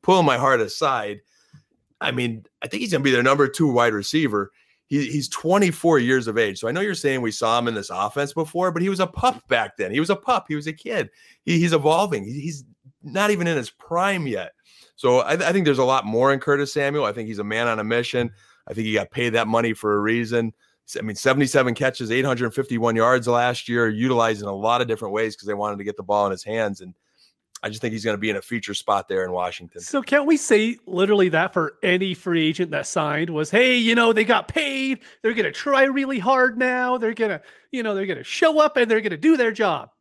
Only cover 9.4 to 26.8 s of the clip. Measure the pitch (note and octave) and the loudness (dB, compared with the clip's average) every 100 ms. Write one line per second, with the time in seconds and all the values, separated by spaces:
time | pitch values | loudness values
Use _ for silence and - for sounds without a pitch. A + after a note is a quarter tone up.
9.4 | _ A#2+ G#2 - F#2 A#2 E3 G3 - A#3+ | _ -2 -2 -6 -4 -2 0 -2 0 -2
10.4 | - D3+ D3+ D#3 - A3 A2 _ _ _ | -2 -8 -8 -10 -6 -6 -6 _ _ _
11.4 | - E3+ E3+ E3 C#3+ E3 G3+ C3 G2 C#3 | 0 2 4 2 2 2 0 -2 -6 -10
12.4 | D3+ D3 B2+ _ _ _ D3 F#3+ G#3 G#3 | -10 -12 -18 _ _ _ -8 -2 0 2
13.4 | F3 D#3 A2+ _ - E3+ F#3+ F#3+ C#3+ G2+ | 0 -2 -4 _ -6 -2 0 -2 -4 -4
14.4 | E2 _ _ _ _ _ B2+ B2 - E3 | -6 _ _ _ _ _ 2 4 2 0
15.4 | D#3 F#3+ D#3 C3 B2+ C3 G#2 A2+ C3 C3+ | 2 2 2 2 4 2 0 2 2 2
16.4 | C#3 C#3+ C#3 D3 C#3 D3 A2+ G#2+ A2 G#2 | 0 0 0 -2 -2 0 -2 -4 -8 -8
17.4 | G#2 A2 A#2+ A2 G#2+ A#2 A#2+ B2+ A#2+ - | -4 -2 0 0 0 0 0 -2 -2 -6
18.4 | _ _ - A2+ A2 G#2+ G2 C3 A#2+ A2+ | _ _ -12 -6 -2 -2 -2 -4 0 0
19.4 | A2 A2+ A#2 A2 G#2+ G#2 G#2 A#2 A2+ A#2 | 2 0 0 -2 -2 0 0 -2 0 -2
20.4 | A2+ - _ _ - - G#2+ G2 C3+ C3+ | -2 -8 _ _ -14 -10 -8 -2 0 2
21.4 | C#3 C#3+ B2+ A2+ C3 - A2+ A#2+ C3+ A#2+ | 2 2 2 0 -2 -2 -2 0 0 0
22.4 | A#2+ C#3 B2+ A#2 A#2 A2+ A2+ B2+ A#2 A#2+ | -2 -2 -4 0 0 4 4 4 2 2
23.4 | B2 A#2+ - A#2+ A2+ G#2+ B2+ B2 A2+ G#2+ | 2 -2 -4 0 0 0 0 2 2 0
24.4 | G#2 G2 G#2+ A#2+ A#2+ A2 G#2+ G#2 A2+ G2+ | -6 -4 0 0 0 -4 -4 -4 -4 -6
25.4 | G2 G2+ G#2 G2+ G2+ G2+ F#2+ G#2 G2+ F#2 | -8 -4 -4 -4 -8 -10 -2 0 2 -2
26.4 | - A2+ G#2+ G2 | -6 -4 -4 -4